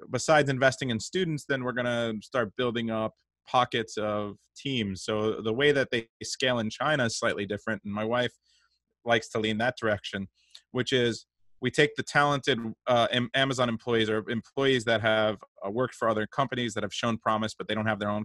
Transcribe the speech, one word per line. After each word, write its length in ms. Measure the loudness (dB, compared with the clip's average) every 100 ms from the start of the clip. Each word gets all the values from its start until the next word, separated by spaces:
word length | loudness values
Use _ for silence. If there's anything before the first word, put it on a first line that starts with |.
| -6
besides 400 | -2 4 4 4
investing 400 | 4 2 2 -2
in 100 | -4
students, 460 | -2 -2 -2 -4 -2
then 160 | -2
we're 80 | -2
gonna 400 | -2 -2 0 -2 -4
start 320 | -4 -2 -2 0
building 340 | -2 0 -2
up 240 | -2 -2 -6 _ _ 0
pockets 500 | 2 2 0 -4 -4
of 400 | -2 -2 -4 -10 _ -10
teams. 480 | -4 -2 -2 -4
So 360 | -4 0 0 -2
the 140 | -2
way 180 | 2 4
that 180 | 4 2
they 180 | -2 -4 -10
scale 360 | -10 -2 0 0
in 100 | -2
China 380 | -2 0 2 0
is 120 | 0
slightly 280 | -2 -2 -4
different, 360 | -4 -4 -6
and 100 | -6
my 100 | -4
wife 280 | -2 0 -2 -6 _ _ _ _ _ _ 2
likes 220 | 2 2
to 100 | -2
lean 160 | 0 0
that 180 | -2 0
direction, 480 | -2 -2 -4 -8 -10 _ _ -20 _
which 200 | -4 0
is 320 | 2 2 -2 -10 _ _ -6
we 120 | -2
take 240 | 2 2 2
the 80 |
talented, 560 | 0 2 4 2 0 0 -2 -6 2
uh, 220 | 4 4
Am-, 200 | 2 0
Amazon 340 | 0 0 2 0
employees 400 | -2 0 2 2
or 140 | 0 -2
employees 540 | -6 -4 0 2 2
that 160 | 2 2
have, 380 | 4 2 2 -2 -10 -10 -6
uh, 40 |
worked 240 | -2 -4 -2
for 120 | 0
other 160 | 0
companies 480 | -2 -2 -2 -2 -4
that 100 | -4
have 100 | -6
shown 240 | -4 -2 -2
promise, 340 | 0 0 -2 -6
but 80 | -6
they 80 |
don't 120 | -2 0
have 120 | -2
their 120 | -2
own 140 | -4